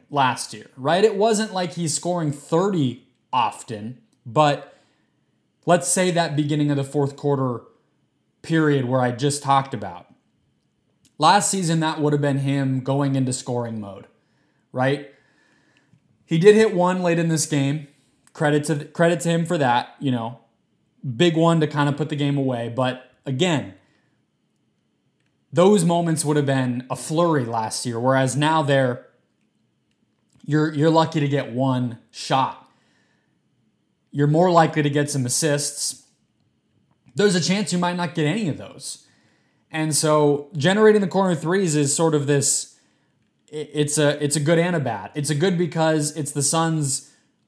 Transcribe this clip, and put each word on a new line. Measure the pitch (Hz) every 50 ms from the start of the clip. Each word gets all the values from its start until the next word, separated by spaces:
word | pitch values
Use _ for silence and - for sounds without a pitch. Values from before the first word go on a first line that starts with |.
| _ _
last | 139 143 135 127 117 - - - -
year, | 107 - - _
right? | 131 127 143 165 185 208
It | 220 202
wasn't | 190 208 233 220 202 220 202 185
like | 185 180 165 -
he's | 170 170 156 -
scoring | - - 170 180 175 160 147 143
thirty | - - - 165 165 190 208 196 170 139 120 - - - _ _ _ _ _
often, | - 127 117 104 - - - - 117 104 104 113 131 - _ _ _ _ -
but | 127 113 151 151 143 143 - - - - _ _ _ _ _ _ _ _ _ _ _ _ _ _ _ _ _ _
let's | 160 175 180 175 -
say | - 196 185 185
that | 165 170 165 156 151
beginning | 147 151 143 156 147 147 147
of | 143 139
the | 135
fourth | - - 147 139 135 139
quarter | - - 143 139 131 131 127 120 113 - - _ _ _ _ _ _ _ _ _ _ _ _ _ _
period | - - 160 160 156 151 143 139 123
where | 120 127 131
I | 123 123
just | 120 113 135 143 143 - -
talked | 139 139 135 135 - -
about. | 107 104 95 87 87 - _ _ _ _ _ _ _ _ _ _ _ _ _ _ _ _ _ _ _ _ _ _ -
Last | 151 160 190 208 - -
season, | - 196 180 160 170 165
that | 160 160 156 156
would | 147 147 147
have | 147
been | 143 143 139 139
him | 139 139 139 139 135 131 131 131
going | 123 135 135 143 143 139 135 135
into | 131 123 123
scoring | - - - 123 120 120 113 113 110
mode, | 101 98 95 98 - - _ _ _ _ _ _ _ _ _ _ _ _
right? | - 127 131 135 143 147 - - - _ _ _ _ _ _ _ _ _ _ _ _ _ _ _ _ _ _ _ _ _ _
He | - 165 165
did | 175 208 208
hit | 220 220 214 196
one | 175 175 180 185 185 180
late | 175 170 165
in | 170 165
this | 160 151 143
game. | - 156 143 139 139 143 156 143 - _ _ _ _ _ _ _ _
Credit | - - 160 147 147 151 143
to, | 160 160 143 147
credit | - - - 170 170 175 165
to | - 170
him | 165 170 170
for | 165 180 165
that, | 139 123 120 120 - - - -
you | - 135
know, | 123 120 113 117 127 - _ _ _ _ _ _ _ _ _ _ _ _ - 139 117 110
big | 175 175 160
one | 160 165 165 170 165
to | 151 147
kind | 147 151 143 143
of | 143 147
put | 156 -
the | 156
game | 139 147 143 143 139
away. | 135 131 127 117 117 117 117
But | 123 127 127 127 127 - - _ _ -
again, | 147 135 127 175 185 160 127 104 95 - - _ _ _ _ _ _ _ _ _ _ _ _ _ _ _ _ _ _ _ _ _ _ _ _ _ _ _ _ _ _ _ _ _ _
those | - 151 180 196 208 202 165
moments | 170 170 170 170 165 160 143 147
would | 143 151 151
have | 143
been | 131 135 135 131 123 120 123 123 -
a | 135
flurry | - - - 156 160 175 170 160 139 120
last | 113 117 113 110 107 - - -
year, | 127 117 113
whereas | 120 131 135 135 135 127 127 143
now | 147 151 160 160
they're, | 151 139 143 135 135 123 120 - - _ _ _ _ _ _ _ _ _ _ _ _ _ _ _ _ _ _ _ _ _ _ _ _ _ _ _ -
you're, | - 143 151 151 165 160
you're | 143 151 165
lucky | 160 160 160 156 - 160
to | 143 139
get | 139 139 123 113
one | 113 123 131 135 127 127 123 120 113 - _ _
shot. | - - - - 147 131 131 113 - - - _ _ _ _ _ _ _ _ _ _ _ _ _ _ _ _ _ _ _ _ _ _ _ _ _ _ _ _ _
You're | - 139 147 147
more | 151 160 180 185
likely | 170 170 160 156 - 160
to | 143 147
get | 139 147 139 143
some | - 139 123
assists. | 120 - - 165 151 143 143 143 - - - - - - - _ _ _ _ _ _ _ _ _ _ _ _ _ _ _ _ _ _ _ _ _ _ -
There's | - 202 208 180
a | 180
chance | 143 170 185 208 208 - 185
you | 175
might | 175 180 180
not | 180 175 165 170
get | 165 151
any | 147 170 233 220 147
of | 113 98
those. | 98 90 - - - - - - _ _ _ _ _ _ _ _ _ _ _ _ _ _
And | - 160 156 156 147
so | - 160 151 151 151 151 147 143 143 143 - -
generating | 151 131 175 190 214 220 214 208 214
the | 196 175
corner | - 190 196 185 175
threes | 143 139 160 180 196 196 165 147
is | 151 143 135 -
sort | - 165 160 151
of | 147 135 135
this, | 147 143 131 - - - - - - _ _ _ _ _ _ _ _ _ _ _ _ _ _ _
i-, | - 151 147 - -
it's | 151 151 147 - 156
a, | 151 143 147 147 151
it's | 143 -
a | 156
good | 143 151 170 170
and | 165 180 175
a | 160
bad. | 135 123 110 101 101 107 -
It's | 151 139 143
a | 156
good | 139 170 196 180 170
because | 180 160 - 165 160 160 160 156 147 147 -
it's | 165 143 -
the | - 147 139
Suns | - 165 165 165 165 160 156 147 135 131 - - - _ _ _ _ _ _ _